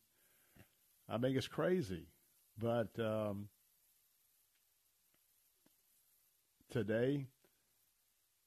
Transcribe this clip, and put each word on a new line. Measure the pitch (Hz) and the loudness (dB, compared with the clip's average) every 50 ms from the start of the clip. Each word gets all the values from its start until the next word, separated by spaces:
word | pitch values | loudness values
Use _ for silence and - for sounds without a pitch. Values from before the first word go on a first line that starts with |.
| _ _ _ _ _ _ _ _ _ _ _ - - _ _ _ _ _ _ _ _ - | _ _ _ _ _ _ _ _ _ _ _ -20 -20 _ _ _ _ _ _ _ _ -4
I | 104 | -2
mean, | 113 123 135 135 | 0 2 2 2
it's | 131 123 | 2 -2
crazy. | - - - 151 170 185 185 143 95 92 80 80 - - _ _ _ _ _ _ _ _ | -2 -4 -2 0 2 2 2 0 -2 -6 -8 -8 -14 -20 _ _ _ _ _ _ _ _
But, | 107 113 117 117 120 113 95 - - | -4 -2 0 2 2 0 -2 -2 -2
um, | 113 107 107 110 107 104 101 101 101 98 - _ _ _ _ _ _ _ _ _ _ _ _ _ _ _ _ _ _ _ _ _ _ _ _ _ _ _ _ _ _ _ _ _ _ _ _ _ _ _ _ _ _ - _ _ _ _ _ _ _ _ _ _ _ _ _ _ _ _ _ _ _ _ | -2 0 0 0 0 -2 -4 -6 -8 -12 -14 _ _ _ _ _ _ _ _ _ _ _ _ _ _ _ _ _ _ _ _ _ _ _ _ _ _ _ _ _ _ _ _ _ _ _ _ _ _ _ _ _ _ -20 _ _ _ _ _ _ _ _ _ _ _ _ _ _ _ _ _ _ _ _
today, | - 127 104 101 107 113 120 131 143 143 135 127 - _ _ _ _ _ _ _ _ _ _ _ _ _ _ _ _ _ _ _ _ _ _ | -2 0 2 2 4 4 4 4 2 0 -2 -6 -12 _ _ _ _ _ _ _ _ _ _ _ _ _ _ _ _ _ _ _ _ _ _